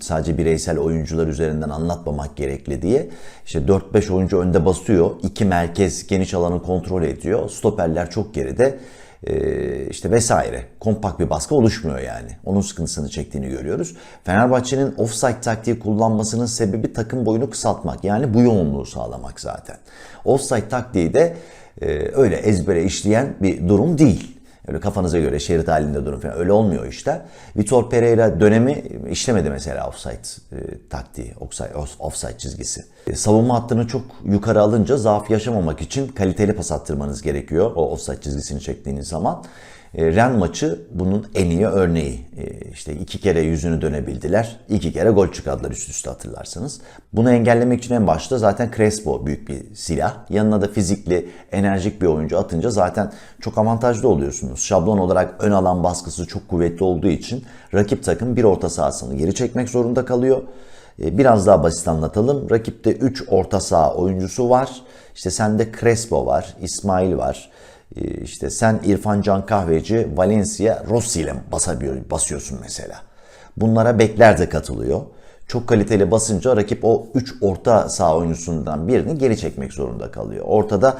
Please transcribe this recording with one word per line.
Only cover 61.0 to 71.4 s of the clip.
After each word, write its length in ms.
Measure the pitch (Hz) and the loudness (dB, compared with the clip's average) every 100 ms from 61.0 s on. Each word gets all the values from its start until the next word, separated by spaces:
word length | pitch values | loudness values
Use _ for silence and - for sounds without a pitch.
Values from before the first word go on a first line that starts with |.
E, 160 | 78 87 | -2 4
biraz 280 | 127 110 95 | 6 6 6
daha 160 | 90 | 6
basit 260 | 82 82 87 | 4 0 -2
anlatalım. 640 | 80 78 104 120 143 - | 0 0 0 0 0 0
Rakipte 420 | 113 - - 113 | 0 0 -4 0
üç 320 | - 131 - - | 0 0 -2 0
orta 320 | 95 90 98 | 0 2 -2
saha 340 | - 87 71 | 2 2 4
oyuncusu 560 | 65 92 92 92 - 120 | 2 0 0 -4 -2 2
var. 200 | 123 135 - - - - | 2 0 -8 -20 -20 -20
İşte 160 | - - | -8 -4
sende 380 | 92 110 110 113 - | 0 0 2 0 0
Crespo 460 | 113 113 - 73 62 | 2 2 0 -2 2
var, 300 | 71 - - | 0 -2 -10
İsmail 540 | 87 - 101 92 92 73 | -10 -4 0 2 2 0
var. 340 | 67 67 - - - - - - | -2 -4 -10 -20 -20 -20 -16 -8
Ee, 120 | - | -8
işte 400 | - - - 69 | -8 -10 -8 -6
sen 300 | - 113 110 | 0 2 2
İrfan 380 | 101 95 107 101 | 2 0 2 0
Can 240 | 101 98 98 | 2 0 0
Kahveci, 600 | 104 85 80 - 113 78 73 | 0 2 0 2 0 0 2
Valencia, 680 | 92 107 95 - 110 - - | 2 4 0 0 0 0 0
Rossi 300 | 117 - 85 | -2 0 -4
ile 140 | 73 69 | -4 -6